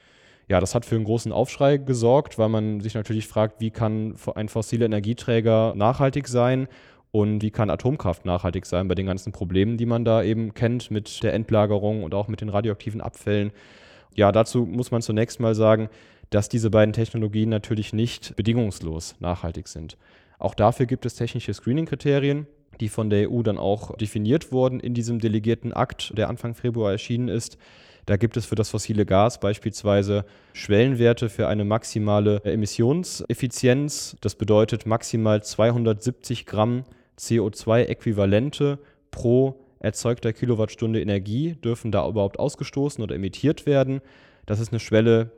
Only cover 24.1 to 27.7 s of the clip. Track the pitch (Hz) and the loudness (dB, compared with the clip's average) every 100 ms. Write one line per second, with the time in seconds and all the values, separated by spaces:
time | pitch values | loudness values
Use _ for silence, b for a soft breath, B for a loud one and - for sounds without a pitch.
24.1 | 107 104 160 - 127 127 127 - 120 113 | -2 0 0 0 0 0 0 -4 -4 -2
25.1 | 117 113 107 110 113 120 - 127 - - | -2 0 0 0 -2 -2 -4 -4 -4 -8
26.1 | 107 104 117 117 117 123 117 104 101 - | -2 -2 -4 -8 -6 -4 -2 0 -2 -2
27.1 | 120 123 104 - - B | -2 -2 -4 -6 -12 B